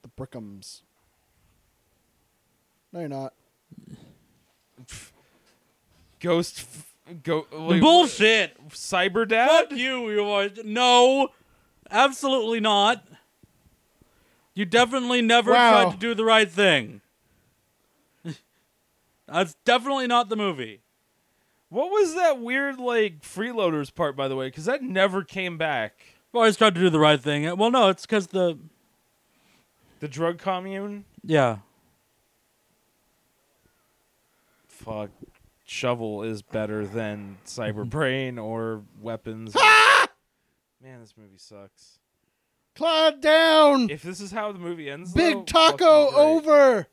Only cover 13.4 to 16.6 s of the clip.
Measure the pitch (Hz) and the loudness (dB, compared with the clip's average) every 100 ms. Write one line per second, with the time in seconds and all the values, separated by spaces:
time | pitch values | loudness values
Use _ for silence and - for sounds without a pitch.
13.4 | _ _ _ _ _ _ _ _ _ _ | _ _ _ _ _ _ _ _ _ _
14.4 | _ - 202 233 240 262 240 247 226 233 | _ -8 0 2 2 0 -2 0 4 2
15.4 | 233 240 240 214 180 190 226 220 220 220 | 4 6 6 6 4 -2 -6 -2 2 2
16.4 | 208 170 | 2 2